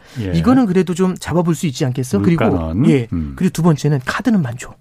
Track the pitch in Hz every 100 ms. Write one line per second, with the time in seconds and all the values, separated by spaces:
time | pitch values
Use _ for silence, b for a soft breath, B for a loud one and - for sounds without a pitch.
0 | B - 101 85 160 262 233 185 180 170
1 | 185 180 - 160 170 160 165 127 135 123
2 | 127 101 101 165 - 90 80 85 151 143
3 | 117 87 76 67 180 - 165 151 147 147
4 | - - 247 214 131 117 - -